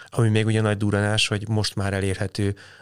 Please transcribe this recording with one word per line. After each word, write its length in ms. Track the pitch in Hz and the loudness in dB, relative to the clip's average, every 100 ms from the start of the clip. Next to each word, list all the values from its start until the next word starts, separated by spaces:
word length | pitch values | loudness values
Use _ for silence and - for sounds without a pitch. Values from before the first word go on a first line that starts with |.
| - | -6
ami 220 | - 113 | 0 2
még 180 | 107 110 | 4 2
ugye 140 | 110 | 2
nagy 160 | 110 104 | 2 0
duranás, 520 | 104 101 104 107 - | 0 0 2 0 0
hogy 200 | 104 107 | -2 -2
most 260 | 107 101 | -2 -2
már 180 | - 98 | -2 -2
elérhető 640 | 98 98 92 98 - 101 101 - - | -2 -2 -2 -4 -2 -2 -4 -12 -20